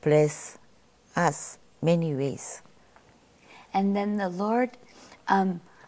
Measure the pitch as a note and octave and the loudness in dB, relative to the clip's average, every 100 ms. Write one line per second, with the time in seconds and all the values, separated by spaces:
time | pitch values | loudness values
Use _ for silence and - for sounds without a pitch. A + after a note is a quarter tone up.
0 | D#3 D3+ D3+ - - - - _ _ _ | 2 4 4 0 -12 -14 -20 _ _ _
1 | _ - F3 D3 - - - - D#3+ E3+ | _ 0 0 0 -8 -14 -20 -4 0 2
2 | E3 C3+ C#3 - - - - - _ - | 0 -2 -4 -6 -10 -14 -16 -20 _ -20
3 | _ - _ _ - - - G3 G3 G3+ | _ -20 _ _ -20 -20 -6 -2 0 0
4 | G3+ G#3 F#3+ F3 G#3 A#3 B3 - - - | -2 -2 -4 -4 -2 0 -2 -6 -20 -20
5 | - - - G3 F#3+ F3 - - | -20 -12 0 2 2 -2 -10 -20